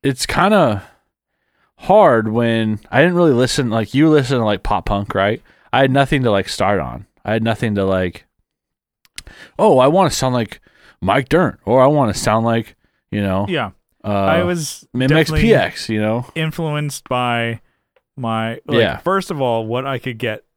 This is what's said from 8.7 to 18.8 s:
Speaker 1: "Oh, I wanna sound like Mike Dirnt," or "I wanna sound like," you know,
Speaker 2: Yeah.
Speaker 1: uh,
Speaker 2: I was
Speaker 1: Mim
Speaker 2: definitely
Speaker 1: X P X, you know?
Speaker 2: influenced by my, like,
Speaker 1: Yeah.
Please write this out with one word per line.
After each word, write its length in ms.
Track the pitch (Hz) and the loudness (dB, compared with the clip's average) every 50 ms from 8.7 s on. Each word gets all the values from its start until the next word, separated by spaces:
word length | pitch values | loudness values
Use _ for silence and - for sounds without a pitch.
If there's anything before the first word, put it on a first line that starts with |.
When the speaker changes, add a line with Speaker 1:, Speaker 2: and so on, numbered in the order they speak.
| _ _ _ _ _ _ _ _ _ - - - - - - - _ - | _ _ _ _ _ _ _ _ _ -20 -20 -20 -20 -20 -20 -16 _ 2
Speaker 1:
"Oh, 200 | 214 214 156 131 | 4 4 6 6
I 100 | 127 139 | 4 4
wanna 220 | 160 190 185 147 | 4 4 2 2
sound 240 | - - 135 131 127 | 0 -2 -2 -2 -2
like 240 | 123 110 - - - _ _ _ _ _ - _ _ | -2 -4 -4 -8 -20 _ _ _ _ _ -20 _ _
Mike 280 | - 90 107 139 127 - | -2 0 0 0 0 2
Dirnt," 300 | - 175 180 123 - _ _ | 0 2 2 0 -4 _ _
or 180 | 101 120 135 | 0 4 4
"I 60 | 127 139 | 4 4
wanna 260 | 151 151 131 107 98 | 4 2 0 0 -2
sound 320 | - - 110 107 113 113 | -2 0 0 0 2 2
like," 300 | 117 117 117 110 - _ _ _ _ _ _ _ _ | 0 -2 -2 -4 -6 _ _ _ _ _ _ _ _
you 100 | 101 104 | -6 -4
know, 240 | 101 98 92 95 101 143 | -2 -2 -2 -2 -2 -4
Speaker 2:
Yeah. 220 | 175 147 117 95 _ _ _ _ _ _ - | -4 -6 -6 -8 _ _ _ _ _ _ -8
Speaker 1:
uh, 40 | 104 | -4
Speaker 2:
I 360 | 208 196 196 - 95 170 175 | -2 -2 0 0 0 0 0
was 420 | 175 180 170 151 - - - _ _ - | -2 -4 -4 -6 -10 -12 -16 _ _ -4
Speaker 1:
Mim 140 | 123 127 131 | -2 0 2
Speaker 2:
definitely 320 | 151 160 165 160 156 156 | 4 2 2 2 0 0
Speaker 1:
X 20 | |
P 120 | 208 233 208 | 4 4 4
X, 340 | 135 92 90 - - - - | 4 2 -2 -6 -10 -6 -4
you 120 | 110 107 | -2 -2
know? 260 | 107 107 110 120 120 - _ | 0 -2 -2 -4 -6 -8 _
Speaker 2:
influenced 720 | 160 160 160 - - 165 151 147 147 151 143 - - _ - | -6 -6 -6 -6 -6 -6 -6 -4 -6 -6 -8 -10 -12 _ -6
by 520 | 127 123 123 120 120 117 117 117 113 104 _ _ _ _ _ _ _ _ _ _ _ | -4 -2 -2 -2 -2 -2 -4 -4 -6 -10 _ _ _ _ _ _ _ _ _ _ _
my, 440 | - 117 117 113 113 113 113 117 - _ | -10 -6 -4 -4 -4 -4 -6 -8 -10 _
like, 120 | - 147 | -2 0
Speaker 1:
Yeah. 200 | 120 | 2